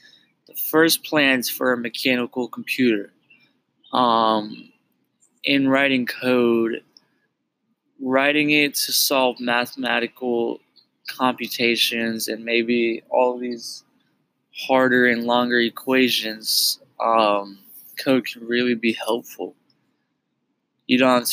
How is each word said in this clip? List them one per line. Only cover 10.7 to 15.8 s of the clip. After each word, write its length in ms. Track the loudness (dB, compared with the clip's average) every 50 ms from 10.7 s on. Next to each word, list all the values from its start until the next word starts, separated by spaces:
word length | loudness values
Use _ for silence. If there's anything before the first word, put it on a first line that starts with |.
| _ _ _ _ _ _ _
computations 1200 | -14 -6 -2 -2 -2 -2 -2 -6 -8 -4 -2 0 0 0 0 0 -2 -2 -2 -4 -4 -4 -4 -6 -6
and 160 | -8 -8 -4
maybe 580 | -2 0 0 0 2 0 0 0 0 -2 -4 -6 -2
all 300 | 0 2 2 2 0 -2
these 460 | -6 -8 -8 -10 -12 -14 -16 -16 -18 _ _ _ _ _ _ _ _ _ _ _ _ _ -18 -12 -4
harder 400 | 0 2 2 4 4 4 4 4
and 160 | 2 2 0 0
longer 380 | 0 0 0 0 0 0 0
equations, 1200 | 0 0 -2 -6